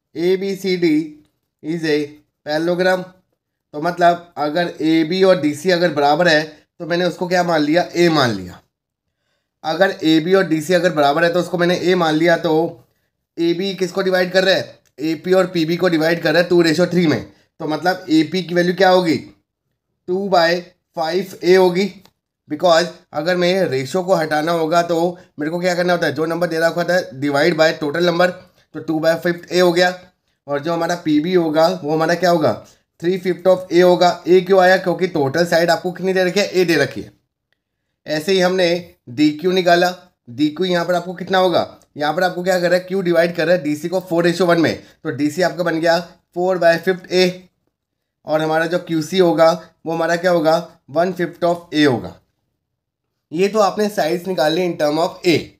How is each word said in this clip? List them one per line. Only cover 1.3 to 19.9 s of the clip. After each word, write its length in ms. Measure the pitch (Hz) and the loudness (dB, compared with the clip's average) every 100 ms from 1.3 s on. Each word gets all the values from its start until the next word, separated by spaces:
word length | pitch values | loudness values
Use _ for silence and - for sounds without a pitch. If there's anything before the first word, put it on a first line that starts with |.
| _ _ _ | _ _ _
is 220 | 151 170 | -8 -6
a 140 | 160 147 143 - _ _ - | -2 -2 -4 -10 _ _ -8
parallelogram। 580 | 151 170 175 185 185 180 _ _ _ _ _ _ | -4 -2 0 0 -2 -4 _ _ _ _ _ _
तो 60 | 151 | -8
मतलब 520 | 165 170 175 170 - - | -6 2 2 2 -4 -6
अगर 360 | 151 156 170 - | -4 -2 -4 -2
एबी 420 | 156 160 156 185 | 0 2 0 2
और 180 | 190 180 | 4 4
डीसी 300 | 147 147 185 | 0 -2 0
अगर 220 | 175 175 | 0 0
बराबर 340 | 147 143 151 175 | 2 2 2 2
है 140 | 151 156 - _ - | 2 0 -10 _ -14
तो 80 | 165 | -6
मैंने 180 | 170 | -2
उसको 220 | 180 160 180 | -2 -4 -2
क्या 140 | 180 | -2
मान 160 | 175 165 | 0 0
लिया, 200 | 147 165 170 170 | 0 0 -2 0
ए 120 | 175 | 2
मान 220 | 156 127 | 2 0
लिया। 300 | 101 90 87 _ _ _ _ _ _ _ _ _ _ | -2 -10 -16 _ _ _ _ _ _ _ _ _ _
अगर 320 | 156 160 190 190 | -6 0 0 0
एबी 300 | 156 160 160 | 2 2 4
और 100 | 190 175 | 2 2
डीसी 260 | 156 147 | -2 0
अगर 180 | 185 175 | 0 0
बराबर 320 | 151 143 147 | 2 0 2
है 80 | 170 | 0
तो 80 | 175 | 0
उसको 180 | 170 175 | -2 -2
मैंने 180 | 175 180 | 0 0
ए 180 | 170 | 0
मान 200 | 185 160 | 0 2
लिया। 220 | 156 170 165 | 2 2 2
तो 160 | 170 156 165 - _ _ _ _ _ - | 0 0 -2 -6 _ _ _ _ _ -4
एबी 380 | 170 170 196 | -2 0 -4
किसको 280 | 185 180 190 | -4 -4 -2
डिवाइड 300 | 185 185 180 | 0 0 0
कर 120 | 185 | 0
रहा 100 | 185 | 2
है, 240 | 165 117 - _ - | 0 -2 -14 _ -8
एपी 320 | 151 160 175 | -6 -6 0
और 140 | 185 180 | 0 2
पीबी 300 | 175 156 170 | 0 -2 0
को 120 | 180 | 0
डिवाइड 340 | 165 160 170 | 0 0 0
कर 100 | 135 | 0
रहा 100 | 160 | 0
है 60 | 175 | 2
टू 120 | 175 | 4
रेशियो 240 | 165 160 175 | 4 2 0
थ्री 200 | 175 170 | 2 2
में। 140 | 120 87 _ _ - | 0 -4 _ _ -12
तो 60 | 151 | -8
मतलब 380 | 151 170 185 - | -4 -2 -2 0
एपी 320 | 156 156 185 | 0 2 -2
की 120 | 160 | -2
वैल्यू 200 | 175 175 185 | 0 0 2
क्या 140 | 190 | 4
होगी, 260 | 185 175 123 - - _ _ _ _ _ | 4 2 -2 -6 -20 _ _ _ _ _